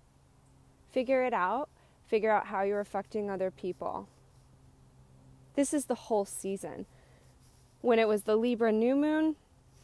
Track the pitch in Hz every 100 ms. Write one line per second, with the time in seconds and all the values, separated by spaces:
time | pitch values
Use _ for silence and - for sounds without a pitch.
0 | _ _ _ _ _ - _ _ - 262
1 | 247 262 254 214 180 233 302 _ - _
2 | - 220 220 208 - 202 202 202 208 196
3 | - 214 202 185 190 - 185 175 175 -
4 | 202 - - - - - - - - -
5 | - - - - - - 277 302 - 240
6 | - 214 196 - 190 196 165 - 202 -
7 | - - - - - - - _ 233 226
8 | 220 214 214 214 240 226 233 220 240 277
9 | 302 311 311 302 _ _ _ -